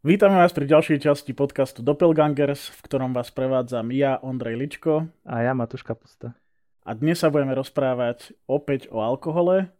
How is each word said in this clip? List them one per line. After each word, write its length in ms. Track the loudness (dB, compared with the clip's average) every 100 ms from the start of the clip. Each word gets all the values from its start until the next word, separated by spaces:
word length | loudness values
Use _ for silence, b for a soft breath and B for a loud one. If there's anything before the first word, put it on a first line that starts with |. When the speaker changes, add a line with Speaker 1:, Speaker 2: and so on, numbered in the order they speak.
Speaker 1:
Vítame 320 | 2 4 6
vás 160 | 6 4
pri 160 | 2 4
ďalšej 400 | 4 4 0 2
časti 240 | 0 -4
podcastu 560 | -4 -2 0 -4 -2 -2
Doppelgangers, 880 | 2 4 4 2 2 -2 -2 -10
v 160 | -18 -6
ktorom 240 | -4 -2
vás 160 | -4 -6
prevádzam 640 | -4 -2 -2 -2 -6 -4
ja, 240 | 0 0 0 -6
Ondrej 320 | -6 -6 -6
Ličko. 480 | -8 -4 -2 0 -2 _
Speaker 2:
A 240 | -8 -2 -2
ja, 80 |
Matúš 320 | -2 -4 -8 -10
Kapusta. 480 | -12 _ _ -16 -16 _ _ _ _
Speaker 1:
A 160 | -14 -4
dnes 240 | -2 0
sa 80 | 2
budeme 240 | 2 0
rozprávať 800 | -4 -4 -2 0 0 -2 -4 -14 -20 -4
opäť 400 | -4 -2 -6 -4
o 160 | -4 -4
alkohole 640 | -4 -4 -2 2 0 -2